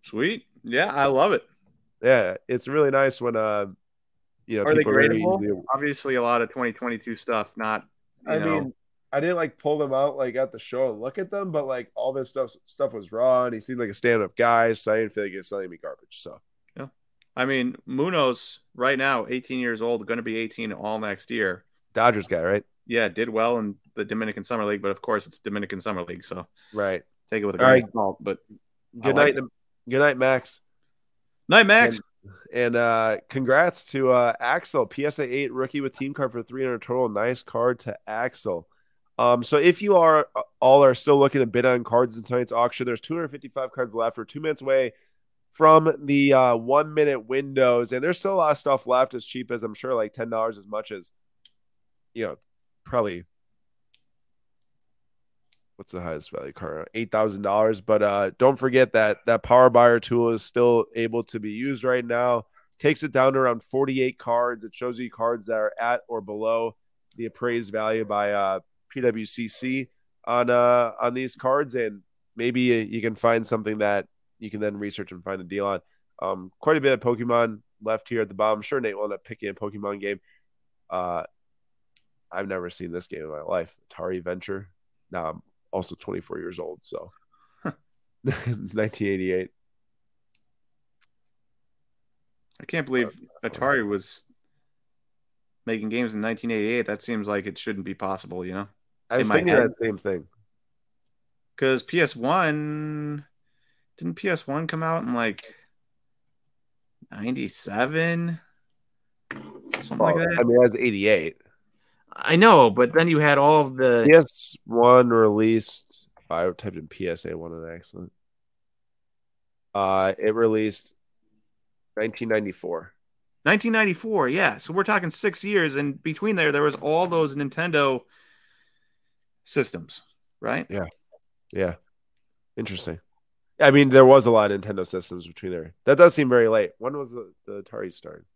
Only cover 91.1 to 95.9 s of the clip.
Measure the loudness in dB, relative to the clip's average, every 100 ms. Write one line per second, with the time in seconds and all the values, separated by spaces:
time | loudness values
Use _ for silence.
91.1 | _ _ _ _ _ _ _ _ _ _
92.1 | _ _ _ _ _ -8 -8 -2 0 -2
93.1 | -6 -20 -12 -10 -4 0 0 -2 -6 -8
94.1 | -20 _ _ _ _ _ _ _ _ _
95.1 | _ _ _ _ _ -6 -6 -4